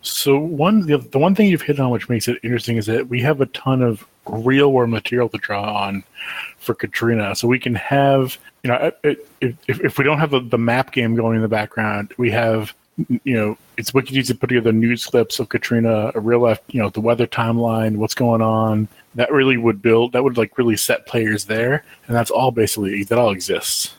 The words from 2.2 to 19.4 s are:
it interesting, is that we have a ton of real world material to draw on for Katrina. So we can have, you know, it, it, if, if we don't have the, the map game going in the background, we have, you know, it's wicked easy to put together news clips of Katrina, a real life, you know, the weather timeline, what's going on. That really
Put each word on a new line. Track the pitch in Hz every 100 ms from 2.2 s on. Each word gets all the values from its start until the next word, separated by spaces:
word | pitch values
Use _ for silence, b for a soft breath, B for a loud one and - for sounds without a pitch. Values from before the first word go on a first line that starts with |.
| 113
it | 120
interesting, | 113 120 - 113
is | 104
that | 113 127
we | 120
have | 127 147
a | 131
ton | - - 131
of | 123 107 - _ -
real | 110 117 135 143
world | 135 120
material | 113 - 123 117
to | 104
draw | - 101 104 104 98
on | 98 - B B B B B
for | -
Katrina. | 113 110 - 117 117 104
So | 98 117
we | 123
can | 127 113
have, | - 139 139 135 131 - B _
you | 127
know, | 123 156 -
it, | 151 139 - _
it, | 127 117 -
if, | -
if | 95 -
we |
don't | 139 147
have | 156
the, | 135
the | 123 117
map | 117 123 131
game | - 113 113
going | 113 113
in |
the | 110
background, | 110 107 - 107 104 104 -
we | 120
have, | 107 113 110 107 - _ - - 120
you | -
know, | 120 104 113 _ -
it's | 110
wicked | 131 127
easy | 135 120
to | 120
put | 123
together | 123 113
news | 113 117 120 -
clips | 123 110 -
of | 117
Katrina, | 120 - 117 113 110 107
a | 113
real | 107 120
life, | 120 107 _
you | 127
know, | 104
the | 110
weather | 110 120 120
timeline, | - 113 117 117 113 110 104
what's | 107
going | - 120 113
on. | 110 110 110 107 107 b b 120
That | 123
really | 143